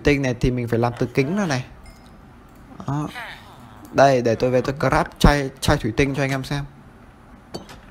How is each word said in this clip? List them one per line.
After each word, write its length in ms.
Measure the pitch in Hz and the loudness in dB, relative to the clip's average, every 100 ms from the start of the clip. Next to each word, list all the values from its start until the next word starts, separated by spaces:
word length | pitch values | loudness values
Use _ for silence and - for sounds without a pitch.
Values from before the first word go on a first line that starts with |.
tinh 180 | 147 139 | 2 2
này 120 | 135 117 | 0 0
thì 100 | 135 | 0
mình 180 | 123 117 | 0 0
phải 100 | 117 | 0
làm 140 | 120 117 | 0 -2
từ 80 | 120 | -2
kính 300 | - 135 202 | 0 0 -2
nữa 100 | 185 | -2
này. 160 | 131 - - - - - - - - - - - - - | -2 -6 -14 -20 -20 -20 -20 -20 -20 -20 -20 -20 -12 -6
Đó. 220 | 143 147 247 214 - - - - - - | -6 -6 -10 -14 -16 -20 -20 -20 -20 -4
Đây, 300 | - 139 131 | 4 4 4
để 120 | 117 | 2
tôi 160 | 110 127 | 0 0
về 100 | 123 | 0
tôi 140 | 117 143 | -2 -2
grab 260 | 131 151 170 - | 0 0 0 4
chai, 320 | 147 143 135 - | 6 6 0 -4
chai 160 | - 147 | 0 0
thủy 160 | 120 110 | 0 -2
tinh 180 | 139 | -2
cho 80 | 139 | -2
anh 80 | 135 | -4
em 140 | 135 | -4
xem. 200 | 131 143 143 - - - - - - - - - - - - | -6 -8 -8 -14 -20 -20 -20 -20 -20 -20 -18 -16 -16 -20 -20